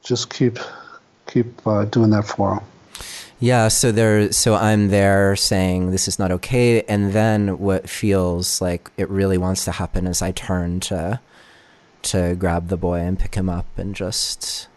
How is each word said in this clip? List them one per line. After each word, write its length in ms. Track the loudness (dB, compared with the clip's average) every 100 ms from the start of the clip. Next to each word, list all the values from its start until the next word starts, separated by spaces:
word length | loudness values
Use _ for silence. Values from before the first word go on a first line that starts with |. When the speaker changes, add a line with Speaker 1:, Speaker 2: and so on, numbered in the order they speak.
Speaker 1:
just 260 | -4 -4 -4
keep, 260 | 0 -2 -2 -14 -16 -20 -20 _ _ -4
keep, 380 | -2 -2 -4 -2
uh, 180 | 0 0
doing 240 | 2 4
that 140 | 4 0
for 280 | -2 -2
him. 60 | -2 -6 -20 -20 -20 -16 -16 -20 _
Speaker 2:
Yeah, 260 | 0 4 2
so 240 | 2 2
there, 400 | 4 4 4 2
so 240 | 2 2
I'm 320 | 4 4 4 4
there 440 | 4 4 4 4
saying, 560 | 2 0 2 2 0 0
"This 160 | -2 -2
is 140 | -2
not 100 | -2
okay," 520 | -2 0 2 4 4
and 300 | 2 0 2
then 460 | 2 2 2 0 0
what 320 | 0 0 -2
feels 680 | -4 0 2 2 -2 -2 -2
like 280 | -2 -4 -8 -8
it 140 | -4
really 260 | 0 2 2
wants 280 | 0 -2
to 80 | -4
happen 340 | -4 -4 -2 -2
is 160 | -2
I 80 | -4
turn 480 | -6 -4 -4 -2 -4
to, 380 | -4 -4 -4 -6 _ _ -20 -20 _ _ _ _
to 340 | -4 0 0 0
grab 320 | 0 -2 -2
the 80 | -4
boy 240 | -2 -2
and 180 | -2 -2
pick 160 | -2
him 140 | -2 -4
up 180 | -4 -6 -8
and 200 | -8 -6
just 720 | -6 -6 -6 -8 -10 -10 -12